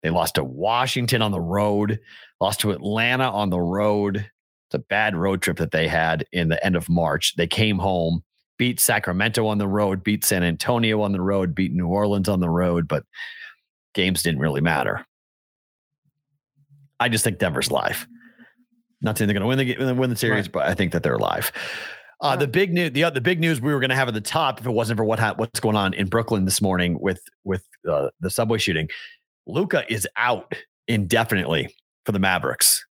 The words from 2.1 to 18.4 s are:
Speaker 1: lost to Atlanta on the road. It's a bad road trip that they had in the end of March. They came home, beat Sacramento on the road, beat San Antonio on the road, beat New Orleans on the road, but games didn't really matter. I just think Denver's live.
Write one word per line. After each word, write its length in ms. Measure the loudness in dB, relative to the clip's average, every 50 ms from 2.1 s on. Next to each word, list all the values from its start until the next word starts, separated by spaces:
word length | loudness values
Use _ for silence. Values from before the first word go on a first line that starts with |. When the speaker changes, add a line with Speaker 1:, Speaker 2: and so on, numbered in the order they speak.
| -20 -20 -20 -20 _ _
Speaker 1:
lost 220 | -2 0 0 0
to 120 | -2 -2 -2
Atlanta 520 | -2 -2 -4 -2 0 0 2 2 2 0 0
on 180 | 0 0 0 0
the 120 | 0 0
road. 560 | 0 0 0 2 2 2 2 2 2 0 -2 -2
It's 560 | -6 -8 _ _ _ _ _ _ _ _ -6
a 40 | -6
bad 380 | -4 _ 0 0 2 2 0
road 240 | 0 0 0 0 0
trip 160 | 0 -2 -2
that 140 | -2 -2 -2
they 180 | 0 0 0 2
had 380 | 2 2 2 2 0 -2 -4 _
in 200 | -2 -2 0 0
the 120 | 0 0 0
end 120 | 0 0
of 140 | 0 0 0
March. 440 | 0 2 2 2 0 0 -2 -2 0
They 100 | 0 -2
came 320 | -2 2 0 2 2 2 0
home, 440 | 0 0 0 0 0 0 0 -2 -4 _ _ _ _ _ _ _
beat 220 | -2 -2 0 0
Sacramento 680 | 0 2 2 0 0 -2 -2 0 0 0 0 0 0
on 100 | 2 0
the 100 | 0 0
road, 380 | 0 0 0 0 0 0 -2 0
beat 180 | -2 -2 0 0
San 180 | 0 0 2 2
Antonio 580 | 0 0 -2 -2 -2 0 2 2 2 2 2
on 120 | 0 0 0
the 100 | 0 0
road, 320 | 0 0 0 0 0 0
beat 180 | 0 -2 0 0
New 140 | 0 0 0
Orleans 400 | 2 2 2 2 2 2 2 2
on 120 | 2 2
the 100 | 2 2
road, 360 | 2 2 2 2 2 0 0
but 180 | 0 -2 -4 -4 _ _ -16 -14 -14 -14 -18 -18 -20 -20 _ _ _ _ _ _ _ _
games 280 | 0 0 0 0 0 0
didn't 180 | 0 0 0
really 200 | 0 0 0 2
matter. 460 | 2 2 2 2 0 -2 -2 -4 -8 _ _ _ _ _ _ _ _ _ _ _ _ _ _ _ _ _ _ _ _ _ _ _ _ _ _ _ _ _ _ _ _ _ -20 -20 -20 _ _ _
I 80 | 0 2
just 160 | 2 2 2
think 140 | 0 0 0
Denver's 320 | 0 0 0 0 -2 0
live. 360 | 0 0 0 0 -4 -4 -10 -12 -18 -20 -20 -20 _ _